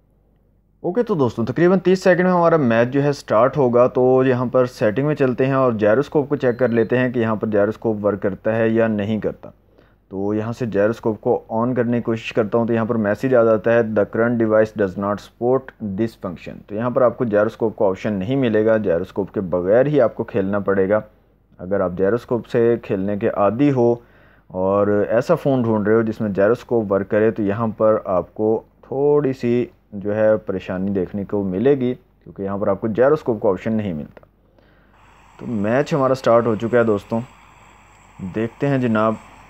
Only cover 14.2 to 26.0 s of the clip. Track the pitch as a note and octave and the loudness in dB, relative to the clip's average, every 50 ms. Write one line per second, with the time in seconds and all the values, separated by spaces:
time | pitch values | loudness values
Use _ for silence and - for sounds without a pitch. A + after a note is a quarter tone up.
14.2 | A2+ A#2+ B2 A2+ A2+ A2 G#2+ A2 A2 G#2+ - G#2+ G2+ F#2+ F#2 G2+ G2 G2+ G#2 G2 | 0 0 0 0 0 2 4 2 2 2 0 -4 -4 -4 -2 -4 -4 -4 -4 -4
15.2 | - - _ - A#2 B2 C3 C3+ - - - - A2+ G2+ F#2+ G2 A2+ A2+ - - | -8 -14 _ -4 -2 0 0 0 -2 -6 -16 -12 -10 -8 -4 -4 -4 -4 -6 -8
16.2 | - F#2+ E2+ - - - - - - - G#2 G#2+ A#2+ B2 A#2+ C3+ B2+ A#2 A#2 - | -12 -12 -10 -12 -14 -16 -18 -18 -16 -12 -8 -4 -4 -2 0 2 2 2 2 0
17.2 | C3 A2+ G2+ G#2 G#2+ A2+ - - A#2+ G#2+ F#2 - A2 G2 F#2+ - - A2 G#2 F#2+ | -2 0 2 2 2 0 0 -2 -4 -4 -2 0 0 0 0 -2 -4 -4 -4 -4
18.2 | F#2 A2+ C3+ C#3 C3 A#2 G#2+ G#2+ G#2+ A2 A2 A2 G#2 F#2 E2 E2+ F#2 - - G#2 | -4 -4 -2 0 0 2 2 2 2 2 2 2 2 0 0 -2 -2 -6 -6 -6
19.2 | F#2+ - - A2 F#2+ E2 F2 F2+ F2 F#2 G#2+ B2 C3+ D3 D3+ C#3 A#2 A2 - - | -6 -6 -4 -6 -6 -4 -4 -2 0 2 4 4 4 2 2 2 2 2 0 -4
20.2 | A2+ - - G#2 F#2+ G2 G2+ G#2 F#2+ G2 G2 G2 F#2+ F#2+ G#2 G#2+ - - _ _ | -8 -6 -4 -4 -2 -2 -2 -2 -2 0 0 0 2 0 0 -2 -2 -6 _ _
21.2 | _ _ _ _ _ _ _ - F2+ F#2 G2+ G2 F#2 F2+ F2+ F#2 F#2+ G2 A2+ A#2+ | _ _ _ _ _ _ _ -14 -8 -4 -4 -2 -2 -2 -2 -2 0 0 0 -2
22.2 | - - B2+ A2+ - - - A#2+ A#2 A#2 A#2+ A2 - - A2 F#2+ F#2+ G2+ G#2 G2 | -4 -4 -6 -6 -4 -4 -2 0 2 2 0 -2 -2 -4 -4 -4 -2 -4 -4 -2
23.2 | A2+ G#2+ - - G2+ G2+ G#2+ A#2+ D3 D3 C3+ B2+ A#2+ A#2+ A#2 A#2+ - _ _ _ | -2 -2 0 0 0 0 2 2 0 0 2 2 2 2 0 -2 -6 _ _ _
24.2 | _ _ _ _ _ - - F#2 F#2 F#2+ G2 G2+ G2+ G#2 G#2 G#2 G2+ - G#2+ A#2 | _ _ _ _ _ -12 -8 -4 -2 0 0 0 2 0 0 0 0 0 0 -2
25.2 | - - E3+ - - C#3+ C3+ B2+ A#2 A2+ A2 G#2+ G2 G#2 A2 A2+ | 0 0 0 0 0 -2 0 0 0 0 0 0 2 2 2 2